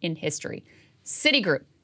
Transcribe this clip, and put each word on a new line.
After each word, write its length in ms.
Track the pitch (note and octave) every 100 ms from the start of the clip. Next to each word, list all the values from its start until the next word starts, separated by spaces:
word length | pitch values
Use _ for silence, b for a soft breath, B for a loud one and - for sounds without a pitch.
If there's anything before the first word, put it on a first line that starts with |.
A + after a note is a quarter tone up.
in 160 | E3+ D#3+
history. 480 | D#3 - - - b b b b -
Citigroup, 580 | - D4 C#4+ F#3+ C#3 - _